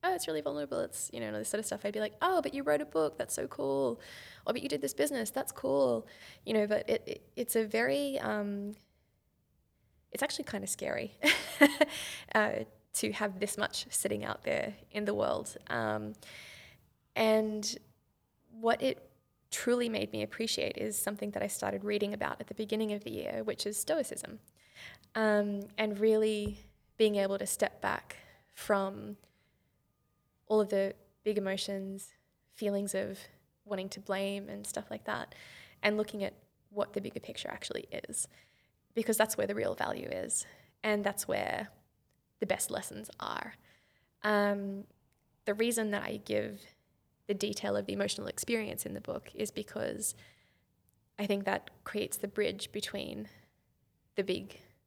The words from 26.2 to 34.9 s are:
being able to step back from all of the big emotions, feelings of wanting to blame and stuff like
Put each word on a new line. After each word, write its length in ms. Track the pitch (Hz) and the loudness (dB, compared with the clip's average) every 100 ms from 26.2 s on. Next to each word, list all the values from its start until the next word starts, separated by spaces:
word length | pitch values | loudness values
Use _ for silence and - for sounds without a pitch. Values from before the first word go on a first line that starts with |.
| 220 214 208 202 - _ _ _ | 6 2 -2 -6 -14 _ _ _
being 180 | 220 208 | 6 6
able 220 | 196 196 | 2 2
to 80 | 202 | 0
step 360 | - 214 - | 2 2 2
back 360 | 196 - - - - - _ | -2 -2 -4 -16 -16 -20 _
from 640 | - - 202 196 202 151 208 - _ _ _ _ _ _ _ _ _ _ _ _ | -14 2 2 2 -4 -10 -12 -16 _ _ _ _ _ _ _ _ _ _ _ _
all 120 | 214 | 4
of 100 | 202 | 6
the 240 | 202 196 - _ _ | 4 2 -2 _ _
big 140 | 214 208 | 0 0
emotions, 720 | 196 190 - 196 190 196 - _ _ _ _ - | 0 -2 -2 -4 -6 -8 -12 _ _ _ _ -4
feelings 400 | 208 202 202 196 | 0 0 0 -2
of 240 | 202 196 - - _ _ - | -2 -6 -14 -20 _ _ -6
wanting 240 | 196 190 | -6 -4
to 100 | 196 | -8
blame 500 | 196 190 196 202 202 | -4 -2 0 -2 -6
and 160 | 202 208 | -10 -6
stuff 200 | - | -6
like 140 | 214 | -6